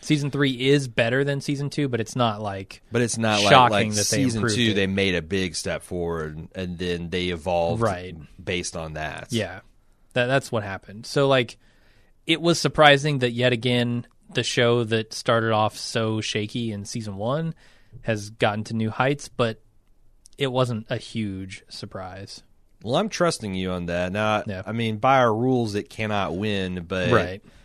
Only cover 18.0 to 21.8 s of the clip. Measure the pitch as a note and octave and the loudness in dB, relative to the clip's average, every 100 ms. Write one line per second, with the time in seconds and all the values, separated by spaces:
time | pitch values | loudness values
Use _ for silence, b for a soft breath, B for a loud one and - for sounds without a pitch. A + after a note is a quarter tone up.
18 | - G#2+ G#2 A2+ A2+ G#2+ G#2 A2+ A2 G#2+ | -4 -4 -4 -2 -2 0 -4 -2 -2 0
19 | C3 C#3+ - - A#2 A2 _ _ _ _ | 0 -2 -6 -2 -2 -4 _ _ _ _
20 | - _ - - C3+ B2+ B2 A2 A2+ A#2 | -20 _ -16 -6 -2 0 0 -2 -4 -8
21 | - A#2 G#2 F#2+ F#2+ G#2 - - | -6 -6 -6 -6 -10 -14 -16 -16